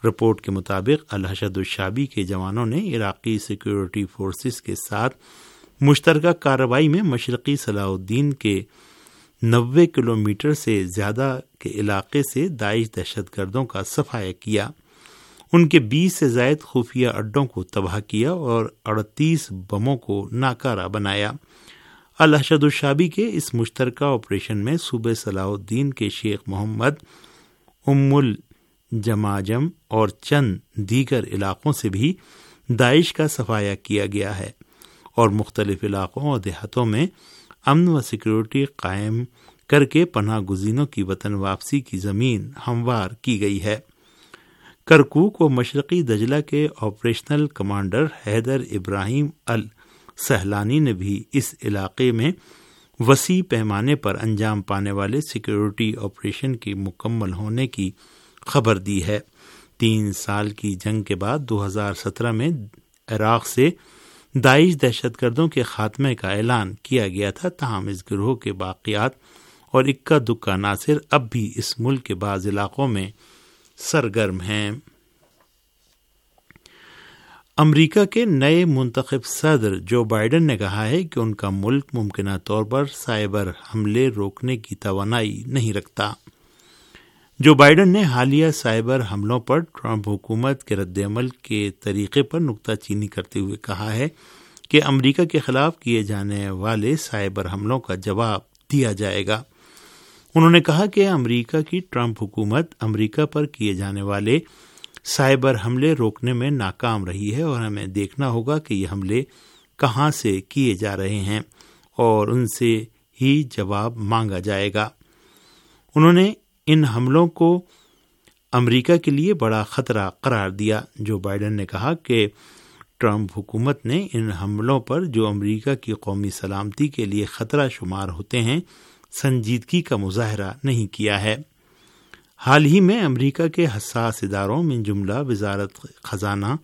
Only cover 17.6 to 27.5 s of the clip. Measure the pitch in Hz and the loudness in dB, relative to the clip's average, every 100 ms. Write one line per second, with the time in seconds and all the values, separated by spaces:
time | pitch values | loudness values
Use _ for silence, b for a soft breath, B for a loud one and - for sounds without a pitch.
17.6 | 90 - 95 98 104 107 123 180 139 117 | -6 -4 -2 -4 -4 -2 0 -2 -2 0
18.6 | 110 _ - 107 104 - 156 165 - 95 | -2 _ -4 -4 -4 0 2 2 -2 -12
19.6 | 92 101 117 135 - 101 98 113 131 120 | -6 -2 0 -2 -2 -4 -4 -2 -2 -2
20.6 | 135 107 92 104 101 101 104 139 b b | -4 -4 -4 -4 -2 -2 -2 -6 b b
21.6 | b b b b b _ 156 151 135 160 | b b b b b _ 4 6 4 4
22.6 | 147 - 143 143 175 170 226 202 - 120 | 4 2 0 2 0 0 -2 -2 -4 -4
23.6 | 113 - 127 123 143 127 - 98 - 107 | -4 -2 -2 0 0 0 -2 -6 -4 -4
24.6 | 104 165 - 120 113 113 - 95 95 101 | -2 -2 -4 -4 -2 -2 -4 -4 -4 -6
25.6 | 95 113 139 135 104 - 110 98 - 98 | -4 -2 -2 -2 -6 -4 -6 -6 -6 -6
26.6 | 107 110 123 151 b b b b b | -6 0 -2 -2 b b b b b